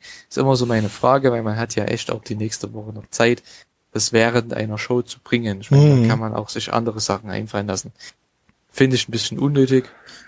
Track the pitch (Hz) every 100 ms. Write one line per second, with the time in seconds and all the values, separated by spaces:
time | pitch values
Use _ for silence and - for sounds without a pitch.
0 | - - - - 135 127 120 113 104 -
1 | 123 139 135 117 110 107 117 - 104 117
2 | - 120 - 107 110 - 107 110 107 107
3 | - - 117 120 - - - _ _ 135
4 | - 113 113 120 117 117 110 107 - 123
5 | - - - 120 113 98 101 143 147 131
6 | 113 110 110 110 107 113 - 117 117 110
7 | 107 101 107 101 110 101 104 95 - -
8 | - - _ _ _ _ _ - 135 123
9 | - 117 - 110 143 143 131 131 127 -
10 | - -